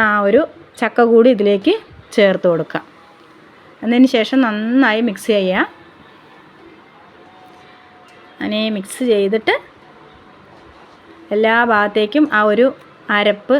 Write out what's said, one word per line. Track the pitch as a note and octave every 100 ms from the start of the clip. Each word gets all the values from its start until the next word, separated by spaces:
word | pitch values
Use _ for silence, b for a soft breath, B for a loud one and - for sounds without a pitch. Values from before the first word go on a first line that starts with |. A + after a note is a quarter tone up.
| A3
ആ | G#3 G3+
ഒരു | A3+ E4 - - -
ചക്ക | A3+ - A#3
കൂടി | A3+ A#3 A3+
ഇതിലേക്ക് | G3+ G3+ G3+ A4 - - - -
ചേർത്ത് | G3+ F#3+ F3+
കൊടുക്കാം. | E3 D#3 - - - - - - - - - - -
എന്നതിന് | A3 A#3+ C4 A#3+
ശേഷം | G#3+ C4+ B3
നന്നായി | G#3 A3 B3+ B3+ A3 A#3
മിക്സ് | G3 - G#3
ചെയ്യുക. | F#3 F#3+ E4 - - - - - - - - - - - - - - - - - - - - - - - - - - -
അങ്ങനെ | G3+ G#3+ A3 G#3
മിക്സ് | F#3+ - B3+
ചെയ്തിട്ട് | G#3 G3 A3 A3+ B4+ - - - - - - - - - - - - - - - - - G#3
എല്ലാ | A3 A#3 A#3+
ഭാഗത്തേക്കും | G#3+ G#3 G#3 G#3+ C#4+ D4+ G#3+
ആ | G#3+
ഒരു | G#3 C4 - - - - G#3
അരപ്പ് | G#3 G#3 - C4+